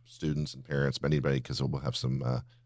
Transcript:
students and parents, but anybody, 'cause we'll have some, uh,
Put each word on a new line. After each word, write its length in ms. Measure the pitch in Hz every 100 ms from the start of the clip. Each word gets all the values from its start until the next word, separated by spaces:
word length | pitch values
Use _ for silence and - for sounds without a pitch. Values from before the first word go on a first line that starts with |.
students 500 | - - 78 73 73
and 120 | 67 65
parents, 320 | 71 69 -
but 120 | 73
anybody, 300 | 76 69 67
'cause 240 | 62 65
we'll 180 | 65 69
have 140 | 69 -
some, 260 | 64 65
uh, 200 | 62 62 - -